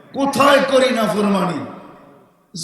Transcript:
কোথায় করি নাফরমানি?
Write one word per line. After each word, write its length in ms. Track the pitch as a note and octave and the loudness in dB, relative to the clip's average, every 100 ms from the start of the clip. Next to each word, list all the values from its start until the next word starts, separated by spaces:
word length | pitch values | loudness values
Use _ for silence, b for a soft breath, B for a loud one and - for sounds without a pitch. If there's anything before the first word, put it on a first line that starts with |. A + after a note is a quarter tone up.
| - | -16
কোথায় 500 | - C#4 B3 C#4+ C#4 | -4 -4 2 4 4
করি 260 | C4+ C4+ B3+ | 4 2 2
নাফরমানি? 760 | A3+ G#3+ G#3 G3+ G3 F3 D3 - - - - - - _ _ _ E3 | 0 -2 -2 0 0 -2 -6 -10 -16 -20 -20 -20 -20 _ _ _ -12